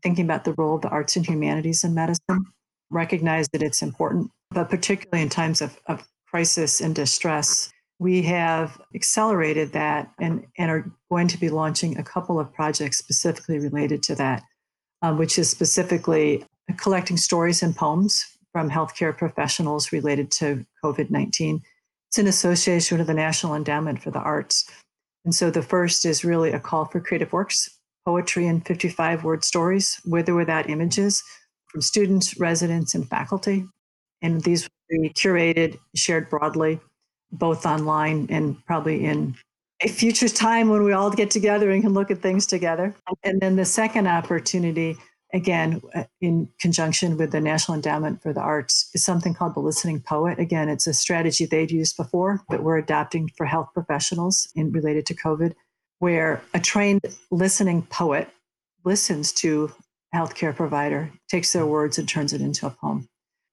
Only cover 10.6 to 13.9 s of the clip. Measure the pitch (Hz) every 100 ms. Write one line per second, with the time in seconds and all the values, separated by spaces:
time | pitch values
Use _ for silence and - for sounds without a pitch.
10.6 | 165 160 160 - - 175 175 - 165 156
11.6 | 156 160 165 - - 180 175 165 147 -
12.6 | 156 147 147 - - - 170 160 - 151
13.6 | 143 147 147